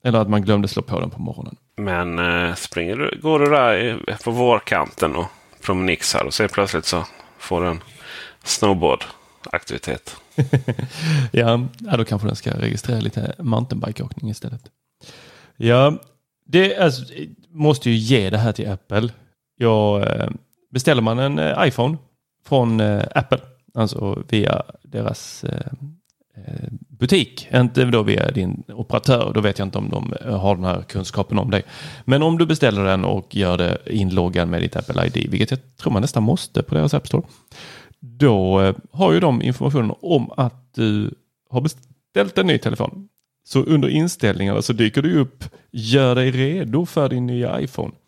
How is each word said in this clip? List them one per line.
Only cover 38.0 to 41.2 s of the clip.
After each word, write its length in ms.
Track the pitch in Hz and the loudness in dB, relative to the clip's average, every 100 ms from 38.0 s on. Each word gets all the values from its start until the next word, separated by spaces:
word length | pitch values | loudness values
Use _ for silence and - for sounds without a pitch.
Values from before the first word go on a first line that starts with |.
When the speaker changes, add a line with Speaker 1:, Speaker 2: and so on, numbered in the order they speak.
Speaker 1:
då, 600 | 127 120 139 101 92 95 | -20 2 4 4 4 4
eh, 140 | 95 - - | 2 0 -10
har 200 | 143 190 | 0 2
ju 80 | 165 | 4
de 220 | 170 120 | 2 2
informationen 500 | 117 127 147 139 110 - | -2 -2 0 0 -2 -4
om 300 | 175 156 113 - | 0 0 0 -4
att 380 | 123 - _ | -4 -4 _
du 400 | - 113 104 104 - | -2 0 0 -4 -8